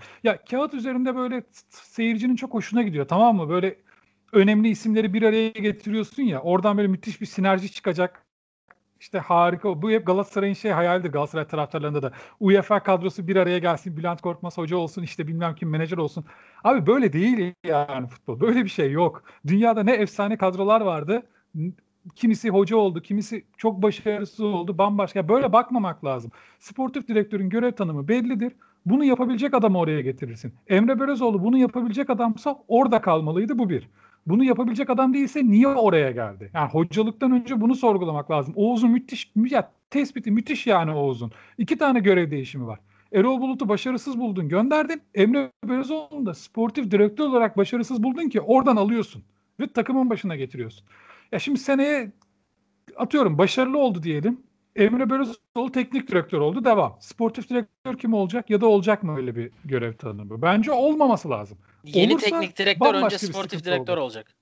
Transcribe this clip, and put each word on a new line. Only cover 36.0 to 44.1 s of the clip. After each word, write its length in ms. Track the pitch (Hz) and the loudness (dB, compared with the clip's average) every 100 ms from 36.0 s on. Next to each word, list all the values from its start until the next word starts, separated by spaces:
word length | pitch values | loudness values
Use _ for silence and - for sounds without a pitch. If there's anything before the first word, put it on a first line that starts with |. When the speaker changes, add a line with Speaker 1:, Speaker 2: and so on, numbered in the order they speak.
| 139 | 2
Speaker 1:
geldi? 400 | 120 110 95 98 | -2 -6 -8 -10
Yani 160 | 165 143 | -4 -2
hocalıktan 600 | 156 170 202 220 220 262 | 0 0 0 -2 -2 0
önce 300 | 254 240 254 | 0 0 0
bunu 140 | 226 262 | 0 2
sorgulamak 560 | 247 196 175 147 143 | 2 2 0 -4 -2
lazım. 220 | 156 139 170 | -2 -2 0
Oğuz'un 340 | 214 240 240 | 0 2 2
müthiş, 440 | 240 - - - 208 | 2 -2 -12 -6 -2
mü-, 180 | 247 | 0
ya 180 | 262 - _ _ | 0 -2 _ _
tespiti 420 | 285 277 254 220 | -4 -4 -6 -2
müthiş 360 | 214 - 285 240 | -2 -2 -4 0
yani 240 | 190 156 | 2 2
Oğuz'un. 400 | 151 143 123 117 - - - | -2 -2 -2 -8 -12 -20 -8
İki 200 | 208 320 | -4 0
tane 220 | 285 247 | 2 4
görev 320 | 202 180 165 | 4 4 2
değişimi 360 | 143 131 139 117 | -4 -8 -8 -10
var. 120 | 107 _ _ _ | -12 _ _ _
Erol 280 | 196 233 262 | 2 2 2
Bulut'u 280 | 262 262 220 | -2 -2 -2
başarısız 500 | 208 254 254 285 | -2 -2 -6 -6